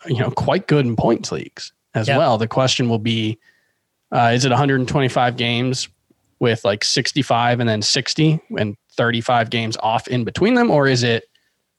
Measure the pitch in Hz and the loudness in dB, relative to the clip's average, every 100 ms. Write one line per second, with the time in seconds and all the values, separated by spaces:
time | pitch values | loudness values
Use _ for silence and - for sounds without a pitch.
0 | - 120 101 - 113 170 - 147 123 107 | -6 -4 -2 -2 0 -2 2 0 2 0
1 | - 113 - 69 - - - _ _ 117 | 0 0 -2 -8 -10 -16 -20 _ _ -4
2 | 113 139 156 113 110 - 131 - 120 117 | 0 2 2 2 0 0 0 0 0 0
3 | 117 113 107 107 _ _ _ _ _ _ | 0 -2 -2 -6 _ _ _ _ _ _
4 | _ 135 117 120 135 120 143 135 127 147 | _ 0 2 2 2 2 2 0 0 0
5 | 131 131 123 120 120 120 127 127 - _ | 0 2 0 0 -2 -2 -2 -4 -8 _
6 | _ _ _ _ 120 113 98 107 - - | _ _ _ _ 0 0 0 -2 -2 -2
7 | 131 - 127 120 120 120 120 107 101 143 | -2 -2 0 2 2 2 0 0 0 -2
8 | - - 156 156 - - 107 104 _ - | -2 0 2 2 -2 -4 -4 -6 _ -2
9 | 120 117 117 120 117 120 113 110 110 113 | 0 0 0 0 0 -2 -4 -4 -2 -2
10 | - 127 107 - 196 247 240 151 135 127 | -2 -4 -4 0 2 2 4 4 4 2
11 | 120 113 - _ _ _ _ | 2 0 -4 _ _ _ _